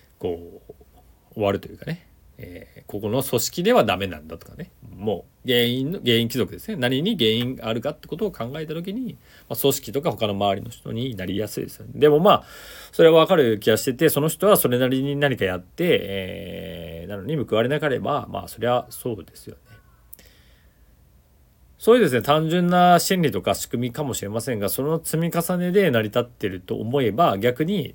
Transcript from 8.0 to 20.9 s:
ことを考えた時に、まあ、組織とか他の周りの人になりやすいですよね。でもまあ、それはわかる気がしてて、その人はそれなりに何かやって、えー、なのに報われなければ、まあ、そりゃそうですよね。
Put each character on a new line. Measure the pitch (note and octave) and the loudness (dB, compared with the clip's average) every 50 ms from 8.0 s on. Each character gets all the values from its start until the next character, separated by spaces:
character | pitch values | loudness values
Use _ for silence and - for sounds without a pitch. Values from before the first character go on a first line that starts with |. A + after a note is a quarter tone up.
| - - | -12 -12
こ | - | -8
と | E3+ A3 | -6 -6
を | G3+ F3 | -6 -6
考 | - A2+ A#2+ C#3 D#3 | -6 -10 -10 -8 -10
え | D#3+ | -10
た | D3+ D#3 | -8 -8
時 | E3 F3 F#3+ F#3+ | -8 -8 -8 -8
に、 | A#3+ C4 A3 - - _ _ - - - _ | -8 -8 -8 -10 -14 _ _ -20 -20 -12 _
ま | - | -8
あ、 | |
組 | - - C#3 C3+ | 0 0 0 0
織 | - - - G#2 | 0 -6 -6 -6
と | C3+ | -4
か | D3+ E3+ | -2 -2
他 | A#2 G2+ A2 | -2 -2 -2
の | G#2 G2+ | -2 0
周 | G2 G2+ G2+ G2 | 0 0 0 0
り | G2 A2 | 0 -4
の | A2+ | -10
人 | - - _ - A2+ | -16 -16 _ -10 -8
に | A2+ B2 C3+ A#2+ | -6 -6 -8 -8
な | F#2+ F#2 | -8 -8
り | F#2 F#2+ | -6 -4
や | G#2 G#2+ G#2 | -6 -6 -6
す | - - | -6 -8
い | - | -8
で | - | -8
す | - | -10
よ | - - | -16 -18
ね。 | - - | -16 -2
で | - B2+ D3+ | 4 4 6
も | D3 D3+ | 6 6
ま | F3 G#3 | 6 6
あ、 | D#3+ - - - - - - - - - - - - | 6 4 2 -4 -18 -20 -20 -20 -20 -20 -20 -14 2
そ | - E3+ | 6 6
れ | D#3+ | 8
は | E3 E3 | 8 8
わ | E3 | 6
か | D#3 G3 | 6 6
る | E3+ C#3 A#2 A2 G#2 | 6 6 4 4 2
気 | - A#2+ | 2 2
が | A2 | 2
し | G#2+ - | 2 2
て | - B2+ | -2 -2
て、 | A#2+ E3 D#3 | 2 2 2
そ | - D3 D3 | 2 2 0
の | E3 | -2
人 | - - - | -2 0 4
は | G3+ G#3 | 4 6
そ | F#3 - D3+ | 6 4 2
れ | B2 B2 | 2 2
な | C3 B2+ | 2 2
り | C3 C3 C3+ | 2 0 0
に | C#3+ C#3+ | -2 -2
何 | C#3+ D3 C#3 B2+ | 0 0 0 0
か | A2 - | 0 -2
や | F#2 F#2 F2+ | -2 -2 -4
っ | |
て、 | F2+ - - - E3 F3+ C#3 G2 F2+ | -8 -14 -8 -4 2 2 2 2 2
え | F#2+ G2 G2 F#2+ F#2 F#2 F2+ F#2 F2+ F2+ F2+ F2+ E2+ E2+ F2 E2+ E2+ E2 E2 E2+ | -2 -6 -6 -6 -8 -10 -10 -12 -12 -12 -12 -10 -12 -12 -12 -12 -12 -12 -12 -12
ー、 | F2+ | -12
な | G#2 G2+ | -12 -10
の | F2+ | -6
に | A2 D#3+ | -6 -4
報 | E3 A2+ - G#2 | -4 -2 0 0
わ | G#2+ A2+ | 0 2
れ | B2 | 2
な | D3 D3+ | 0 -2
け | D3+ D3 | -2 -2
れ | B2+ - | -2 -2
ば、 | - - - B2+ - - | -2 -2 -4 -4 -4 -6
ま | A#2 G2 F#2+ | -10 -12 -12
あ、 | F2+ | -12
そ | - - | -12 -6
り | A2 | -2
ゃ | A#2+ B2 B2 - - | 0 0 0 -2 -6
そ | - - - B2+ A2+ | -14 -10 -8 -8 -8
う | G2 D#2+ | -8 -12
で | - _ | -18 _
す | - - - | -20 -20 -20
よ | - | -20
ね。 | - _ _ - - _ _ _ _ _ _ - _ - - _ _ _ _ _ _ _ _ _ _ _ _ | -20 _ _ -20 -20 _ _ _ _ _ _ -20 _ -20 -20 _ _ _ _ _ _ _ _ _ _ _ _